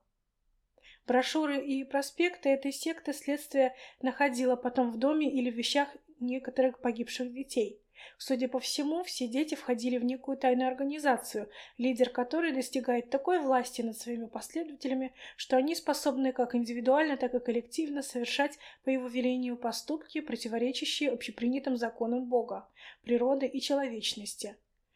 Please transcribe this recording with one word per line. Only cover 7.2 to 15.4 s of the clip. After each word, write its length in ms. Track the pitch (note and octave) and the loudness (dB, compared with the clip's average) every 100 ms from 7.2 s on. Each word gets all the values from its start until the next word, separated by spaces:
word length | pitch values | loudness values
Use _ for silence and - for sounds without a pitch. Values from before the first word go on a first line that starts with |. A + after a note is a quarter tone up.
| B3 | -6
детей. 480 | B3 C4+ B3 G#3 - _ - - - | -6 -2 0 0 -2 _ -20 -20 -8
Судя 300 | - B3+ B3 | -2 0 0
по 120 | B3+ | -2
всему, 440 | - - D4 E4+ | -2 -2 0 0
все 240 | F4+ - B3 | -2 -4 -2
дети 280 | B3+ D#4 D4 | 0 -2 -2
входили 420 | - A#3 B3 B3 | -2 0 0 0
в 80 | A#3+ | 0
некую 320 | B3+ C4+ C4+ | -2 -4 0
тайную 320 | C4+ B3 B3+ | 4 4 2
организацию, 800 | B3+ C#4 D4+ D4 A#3+ - G#3+ G#3 - - - | 0 -2 0 2 2 0 -6 -8 -12 -16 -2
лидер 320 | B3 B3 B3 | 0 2 2
которой 440 | B3 B3 D#4+ E4 | 2 -2 0 0
достигает 560 | C4 B3 C4 B3 A#3+ A#3+ | 0 -2 -2 0 0 0
такой 300 | C#4 D#4 F4+ | 0 2 2
власти 420 | C#4 B3+ - - | 4 2 2 -4
над 160 | A3+ A3 | -4 -6
своими 300 | A#3 A#3 A3+ | -6 -6 -6
последователями, 840 | A3 - D#4+ D#4+ C#4+ C4+ C4 C4 - - | -8 -6 -6 -6 -6 -2 -2 -4 -8 -16
что 220 | - | -14